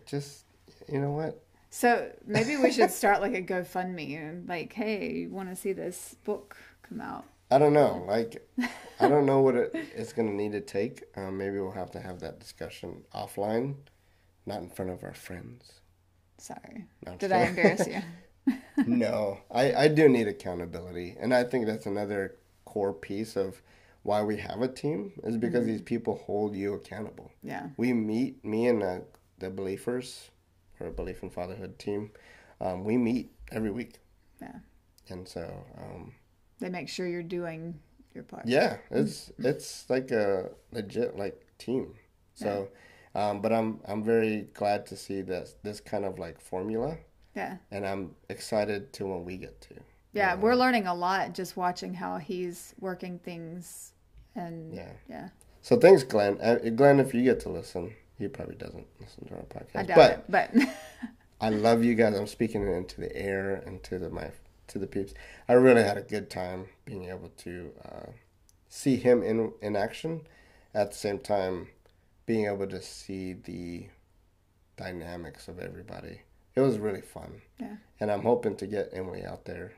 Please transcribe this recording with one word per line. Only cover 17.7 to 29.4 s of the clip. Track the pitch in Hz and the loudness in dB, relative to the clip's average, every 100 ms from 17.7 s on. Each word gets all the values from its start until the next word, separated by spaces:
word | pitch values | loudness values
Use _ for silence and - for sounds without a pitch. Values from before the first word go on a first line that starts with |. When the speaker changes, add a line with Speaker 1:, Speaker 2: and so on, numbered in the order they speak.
| 208 175 202 - - - _ - | 6 0 -2 -8 -14 -20 _ -2
Speaker 2:
you? | - | -2
Speaker 1:
<laughs> | - - 208 | -2 0 2
No, | 120 110 110 104 98 - | 4 2 2 0 -4 -2
I, | 120 135 | 2 4
I | 117 156 | 6 6
do | 151 151 | 10 8
need | 123 104 | 8 2
accountability, | 98 95 87 87 85 90 87 87 - | -2 -6 -6 -6 -10 -10 -10 -10 -6
and | 113 | 2
I | 123 | 2
think | 123 131 110 | 2 0 0
that's | 110 107 | -2 -4
another | 101 101 101 95 - _ _ - | -4 -2 -2 -4 -8 _ _ -8
core | 104 98 | -2 -2
piece | 98 - 98 110 98 | -2 -6 -6 -4 -2
of | 95 - _ - _ _ | -4 -6 _ -20 _ _
why | 101 104 | -2 0
we | 107 104 | 0 -2
have | 98 101 | -4 -4
a | 127 | -4
team | - 147 175 - - | -2 -4 -4 -8 -8
is | - 113 | -4 -2
because | 113 123 | 0 2
Speaker 2:
Mm-hmm. | 113 | 0
Speaker 1:
these | 107 | -2
people | - 117 117 101 - | -2 -2 -2 -4 -4
hold | 101 107 98 | -2 -2 -2
you | 101 | -4
accountable. | 101 - 98 107 - - - | -4 -8 -10 -10 -12 -20 -16
Speaker 2:
Yeah. | - 92 160 139 | -10 -10 -8 -2
Speaker 1:
We | 123 | 0
meet, | 120 107 113 135 - | 2 0 0 -2 -4
me | 107 110 123 | -4 0 2
and, | 113 | 2
uh, | 95 90 - - _ | 0 -4 -8 -20 _
the | _ | _